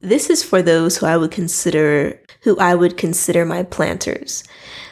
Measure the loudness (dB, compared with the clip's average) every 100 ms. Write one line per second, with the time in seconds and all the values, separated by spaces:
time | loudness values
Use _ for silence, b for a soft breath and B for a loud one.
0 | 0 2 2 0 2 2 4 2 2 0
1 | 0 0 0 -4 -6 -4 -2 2 2 2
2 | 0 -6 -18 b 0 2 2 4 2 0
3 | -4 -2 0 0 0 -4 -6 -4 -4 -4
4 | -6 -8 -10 -14 B B B B B